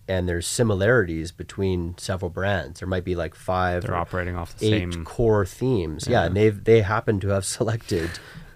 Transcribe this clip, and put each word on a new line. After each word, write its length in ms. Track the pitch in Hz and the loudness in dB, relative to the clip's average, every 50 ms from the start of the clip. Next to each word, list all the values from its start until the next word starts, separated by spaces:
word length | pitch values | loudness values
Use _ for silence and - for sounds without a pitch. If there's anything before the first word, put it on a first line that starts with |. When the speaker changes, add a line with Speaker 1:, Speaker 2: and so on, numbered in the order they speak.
| - | -6
Speaker 1:
and 200 | - 92 82 90 | -2 -2 0 0
there's 180 | 87 87 85 85 | 0 -2 -2 -2
similarities 840 | - - - 123 110 101 92 98 110 131 120 95 85 82 80 80 85 | -2 0 0 2 2 2 2 4 4 4 4 4 0 -2 -6 -6 -8
between 640 | - - 82 - - 101 98 95 92 90 85 85 87 | -10 -12 -14 -10 -4 -2 0 0 0 0 -2 -4 -8
several 320 | - - - 95 87 92 82 | -8 -6 -6 -4 -4 -4 -6
brands. 520 | 80 90 92 101 101 87 71 67 90 - | -4 -2 -2 0 0 -2 -2 -6 -10 -8
There 80 | 95 90 | -4 -2
might 160 | 92 92 85 | -2 -2 -2
be, 100 | 90 87 | -2 -2
like, 180 | 87 80 80 - | -2 -4 -6 -8
five 480 | - - - 92 92 90 90 90 87 87 | -10 -4 -2 0 2 2 2 0 0 -2
Speaker 2:
They're 100 | - 92 | -2 -2
Speaker 1:
or 40 | |
Speaker 2:
operating 380 | 87 85 - - 90 87 90 90 | -2 -4 -2 -4 -4 -4 -4 -4
off 200 | 87 85 - - | -6 -8 -8 -6
the 80 | - 110 | -2 0
Speaker 1:
eight 240 | 107 107 104 90 87 | 2 2 2 0 -2
Speaker 2:
same 140 | 87 85 80 | -4 -6 -8
Speaker 1:
core 400 | - - - 120 110 107 104 95 | -8 -2 0 2 4 4 4 2
themes. 600 | 90 - - 123 135 127 98 82 80 76 - - | 0 -2 -2 0 0 0 0 0 -2 -4 -6 -2
Yeah, 120 | - 120 107 | 2 2 4
Speaker 2:
Yeah. 60 | 85 | 4
Speaker 1:
and 80 | 85 90 | 4 4
they've, 260 | 101 110 110 104 98 | 6 4 4 4 4
they 200 | - 113 113 113 | 4 6 6 6
happen 400 | 98 95 110 113 - 117 107 95 | 6 4 0 0 0 0 0 0
to 80 | 101 98 | 0 0
have 160 | 101 98 92 | 0 0 -2
<laughs> 120 | - - - | -2 -2 -2
selected 520 | 123 107 107 113 - - 104 85 82 85 80 - - - - - - - - | 0 0 -2 -2 -2 -2 -2 -2 -2 -4 -6 -10 -14 -16 -18 -18 -18 -12 -6